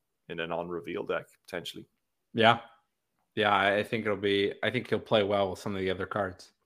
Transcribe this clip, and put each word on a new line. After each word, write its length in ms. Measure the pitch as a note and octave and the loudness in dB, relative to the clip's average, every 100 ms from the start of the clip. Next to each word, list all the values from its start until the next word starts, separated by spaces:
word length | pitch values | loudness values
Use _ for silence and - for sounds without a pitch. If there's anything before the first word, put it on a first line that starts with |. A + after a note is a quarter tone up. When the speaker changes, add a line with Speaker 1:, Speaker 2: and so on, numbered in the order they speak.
| _ _ - | _ _ -12
Speaker 1:
in 120 | E2 | -8
an 100 | E2 | -6
on 180 | E2+ F2 | -4 -6
reveal 360 | E2+ E2 F2 | -8 -6 -6
deck 220 | - E2+ - _ - | -4 -4 -6 _ -12
potentially. 400 | F2+ - - - _ _ _ _ | -10 -10 -14 -18 _ _ _ _
Speaker 2:
Yeah. 260 | A#2 A2 A#2 - - _ _ _ _ _ - | 4 6 6 0 -20 _ _ _ _ _ 0
Yeah, 180 | G#2 | 2
I, 220 | G2+ G2 G2+ | 4 4 2
I 60 | |
think 220 | G#2 A#2 G#2 | 0 -2 -2
it'll 100 | G2 | -2
be, 380 | G2+ G2+ G2+ - | 2 2 2 0
I 60 | G#2+ | -4
think 180 | A#2+ G#2+ | -2 -2
he'll 80 | G#2+ | -4
play 240 | - A2 | 2 2
well 280 | G2 G2+ F#2+ | 4 2 0
with 100 | F2+ | -2
some 120 | G#2+ | -6
of 80 | G2 | -4
the 80 | F#2+ | -2
other 180 | F2+ F2+ | -2 -4
cards. 440 | G#2+ G2 F2 - _ | -4 -4 -6 -18 _